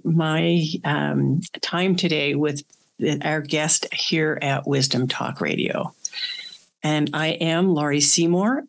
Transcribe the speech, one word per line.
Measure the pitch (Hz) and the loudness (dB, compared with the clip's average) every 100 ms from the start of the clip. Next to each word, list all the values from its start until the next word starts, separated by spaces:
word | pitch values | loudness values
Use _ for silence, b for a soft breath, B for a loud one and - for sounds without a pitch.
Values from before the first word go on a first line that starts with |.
my, | 170 160 156 156 170 170 156 - | 2 2 4 2 2 2 2 -2
um, | 147 147 143 143 135 147 - - | -2 -2 0 2 2 0 -2 -8
time | - 170 190 180 | -4 0 0 2
today | 175 151 143 | 2 0 0
with | 143 147 147 - - _ _ 151 143 | 0 -2 -2 -10 -20 _ _ -2 0
our | 151 156 | -2 -4
guest | 143 151 151 - - | -2 -2 2 0 0
here | - - 160 156 - | -6 -2 0 0 -2
at | 143 135 143 | -2 -2 0
Wisdom | 139 135 123 131 | 0 0 0 -2
Talk | - 123 - | -2 -6 -4
Radio. | 76 - - - - - B B B B B B B _ | -4 -2 -2 -2 -6 -10 B B B B B B B _
And | 151 151 147 | -2 0 0
I | 147 160 | -2 -2
am | - 165 165 185 | -2 0 2 2
Laurie | 151 147 147 | 2 0 2
Seymour, | - - 170 175 214 277 | 4 4 4 4 2 0